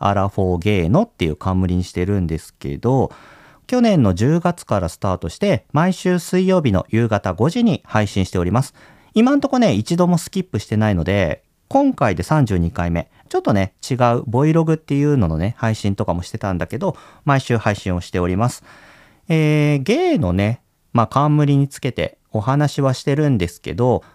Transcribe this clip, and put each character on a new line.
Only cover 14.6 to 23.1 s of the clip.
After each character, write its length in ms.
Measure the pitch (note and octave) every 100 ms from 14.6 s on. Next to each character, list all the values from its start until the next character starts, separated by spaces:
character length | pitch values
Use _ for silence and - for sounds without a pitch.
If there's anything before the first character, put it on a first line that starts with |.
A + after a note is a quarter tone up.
グ 100 | D#3+
っ 20 | D#3
て 180 | -
い 80 | C#3
う 120 | D3 C#3+
の 120 | F2
の 100 | D#2+
ね、 160 | F#2+ -
配 160 | A2+
信 200 | G#2+ G#2
と 120 | G2 G2
か 80 |
も 80 | F2
し 80 | F2
て 80 | G#2+
た 140 | G#2
ん 60 | F2+
だ 80 | -
け 120 | A2+
ど、 180 | F#3+ - - -
毎 160 | - C#3
週 180 | - A#2
配 180 | A2 G2+
信 180 | -
を 60 | F2+
し 100 | -
て 80 | F#2+
お 80 | F2+
り 100 | F#2
ま 120 | A#2+
す。 160 | - - - - - - _ -
え 480 | D#3+ D3+ D3+ D3 C#3+
ー、 60 |
ゲ 320 | C3 B3+ F4+
イ 40 | C#4
の 140 | G2+
ね、 300 | F2+ G2+ B2 _ _ _
ま 120 | A#2+
あ、 20 | A2+
冠 500 | C3+ D3 D3+ C#3+ C#3+
に 120 | C#3
つ 120 | -
け 120 | B2+
て 260 | A2+ D#2+ - _
お 80 | A2
話 400 | G#2 C#3+ D3 -
は 140 | C3+
し 100 | C3
て 100 | -